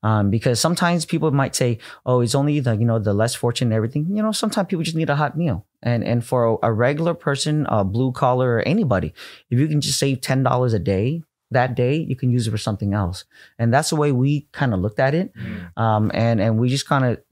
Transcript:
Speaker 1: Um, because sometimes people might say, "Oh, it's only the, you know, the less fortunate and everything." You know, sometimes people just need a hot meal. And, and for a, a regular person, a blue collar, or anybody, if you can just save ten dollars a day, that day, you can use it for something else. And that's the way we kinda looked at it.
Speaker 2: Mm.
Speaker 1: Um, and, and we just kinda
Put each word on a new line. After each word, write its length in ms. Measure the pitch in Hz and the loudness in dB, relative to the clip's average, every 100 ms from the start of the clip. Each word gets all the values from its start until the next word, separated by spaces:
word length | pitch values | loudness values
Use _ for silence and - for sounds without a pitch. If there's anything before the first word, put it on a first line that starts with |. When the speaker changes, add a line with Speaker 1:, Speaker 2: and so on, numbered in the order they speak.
Speaker 1:
Um, 280 | 110 107 101 | 2 2 2
because 300 | 110 131 120 | 0 0 0
sometimes 460 | 165 170 175 170 160 | 0 0 0 0 -2
people 260 | 165 160 | -2 0
might 240 | 143 135 - | 0 0 0
say, 220 | 127 110 - - - | 0 -2 -6 -12 0
"Oh, 140 | 127 | 2
it's 160 | 120 139 | 2 0
only 240 | 143 147 | 0 0
the, 160 | 127 107 | 0 2
you 100 | 117 | 2
know, 140 | 113 | 2
the 140 | 104 | 0
less 220 | 101 113 - | 0 0 0
fortunate 320 | 120 117 123 | -4 -2 0
and 60 | |
everything." 340 | 110 113 139 160 202 | 0 0 -2 -4 -2
You 60 | |
know, 100 | 214 | -2
sometimes 340 | 214 220 214 185 | -2 -2 -2 -2
people 160 | 175 | -2
just 140 | 160 160 | -2 -2
need 120 | 160 | 0
a 60 | 143 | 0
hot 220 | 151 147 | 0 0
meal. 280 | 170 95 - _ | -2 -2 -8 _
And, 220 | - 120 | -2 -2
and 200 | - 120 113 | 0 -2 0
for 320 | 127 117 110 | 0 2 2
a, 60 | 113 | 0
a 60 | |
regular 400 | 110 123 147 165 | 2 0 2 -2
person, 520 | 170 - 139 - 151 147 | -2 -2 -2 0 0 2
a 140 | 110 98 | 0 0
blue 260 | 104 131 | 0 -2
collar, 440 | 123 135 127 127 117 | 0 0 2 2 2
or 40 | |
anybody, 520 | - 190 180 98 - - - - _ | 2 0 2 0 0 -8 -20 -20 _
if 100 | 123 | 0
you 80 | 156 | 2
can 120 | 151 | 0
just 180 | 143 135 | 0 -2
save 200 | 143 131 | 0 -2
ten 240 | - 135 | -2 0
dollars 300 | 127 123 127 | 2 2 2
a 60 | 110 | 0
day, 440 | 95 95 113 165 160 _ _ | 0 0 0 -2 -8 _ _
that 240 | 123 127 123 | 0 0 0
day, 200 | 123 151 | 0 0
you 180 | 160 131 | -2 -2
can 160 | 127 | 0
use 160 | 123 113 | 0 0
it 40 | |
for 60 | 107 | -2
something 360 | - 104 101 | -4 -4 -2
else. 320 | 101 92 92 - _ - _ | 0 -2 -4 -14 _ -20 _
And 120 | 117 | 2
that's 180 | 123 156 | 2 2
the 40 | 156 | 0
way 160 | 147 | 2
we 360 | 127 135 147 - | 2 2 0 -4
kinda 220 | - 139 98 | -4 0 0
looked 240 | 92 - | -2 0
at 140 | 135 | 0
it. 180 | 156 190 - | 0 -4 -8
Speaker 2:
Mm. 440 | - - - - | -12 -10 -12 -2
Speaker 1:
Um, 300 | 113 107 107 | 0 2 0
and, 280 | - 117 117 | 0 0 2
and 160 | 104 110 | 2 2
we 100 | 123 | 0
just 220 | 135 - | -2 0
kinda 300 | 139 127 113 _ | 0 0 -2 _